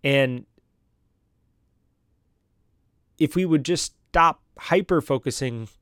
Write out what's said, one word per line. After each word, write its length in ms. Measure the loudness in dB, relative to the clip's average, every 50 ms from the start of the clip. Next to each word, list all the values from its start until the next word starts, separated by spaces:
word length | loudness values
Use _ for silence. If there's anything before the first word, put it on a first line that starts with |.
And 440 | 0 2 2 2 2 0 -2 -8 -12 _ _ _ _ _ _ _ _ _ _ _ _ _ _ _ _ _ _ _ _ _ _ _ _ _ _ _ _ _ _ _ _ _ _ _ _ _ _ _ _ _ _ _ _ _ _ _ _ _ _ _ _ _ _ -2
if 160 | -2 -2 0
we 100 | -2 0
would 200 | 2 0 0 0
just 300 | 0 -4 -4 -4 -8 _ _ _ _
stop 320 | 2 4 4 4 2 _ _ _ _ -18
hyper-focusing 1080 | -4 0 0 0 2 2 0 0 0 0 -4 -4 _ -6 -6 -6 -8 -8 -8 -10 -12 -14 _ _